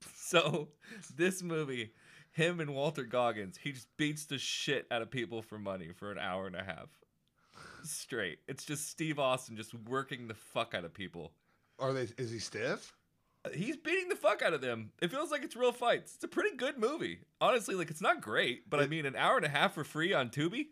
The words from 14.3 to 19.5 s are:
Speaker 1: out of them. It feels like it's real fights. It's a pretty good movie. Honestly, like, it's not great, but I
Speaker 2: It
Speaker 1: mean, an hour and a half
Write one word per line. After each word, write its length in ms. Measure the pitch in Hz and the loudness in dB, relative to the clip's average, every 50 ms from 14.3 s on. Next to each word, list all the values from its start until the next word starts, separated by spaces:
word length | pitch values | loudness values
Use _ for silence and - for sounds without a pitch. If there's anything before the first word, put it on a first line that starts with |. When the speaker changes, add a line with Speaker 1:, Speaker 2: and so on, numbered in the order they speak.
| 311 320 | 4 4
Speaker 1:
out 120 | 247 190 165 | 2 2 2
of 80 | 135 | 2
them. 280 | 131 123 117 113 110 107 - - 170 | 0 -2 -2 -2 -6 -8 -4 -2 -2
It 80 | 170 | 0
feels 180 | 254 277 - 285 | 0 0 -2 -2
like 140 | 311 269 277 | -2 -2 -4
it's 120 | - - | -4 0
real 160 | 226 247 247 | 2 4 4
fights. 440 | 240 - 240 233 185 131 - - - | 4 4 4 4 4 2 0 -6 -12
It's 80 | - - | -10 -8
a 40 | |
pretty 280 | 339 - 330 392 427 330 | -4 0 2 2 2 2
good 220 | - 247 285 311 254 | 0 -2 -2 0 2
movie. 400 | 214 254 302 294 156 90 85 95 - - _ - | 2 2 2 0 -2 -4 -4 -6 -12 -14 _ 2
Honestly, 360 | 160 196 247 233 190 - 190 | 4 4 4 4 2 0 -2
like, 160 | 180 165 151 | -2 -2 -2
it's 100 | 151 - | -2 2
not 180 | 190 285 359 202 | 2 2 2 2
great, 480 | - 107 113 156 196 127 123 - - | 0 0 2 2 4 2 0 -2 -4
but 120 | - 147 143 | 0 4 4
I 40 | 143 | 4
Speaker 2:
It 60 | 143 | 4
Speaker 1:
mean, 160 | 156 165 143 | 2 0 -2
an 100 | 135 127 | 0 2
hour 220 | 123 147 190 254 | 4 6 6 6
and 80 | 254 160 | 6 4
a 40 | |
half 260 | 147 | 2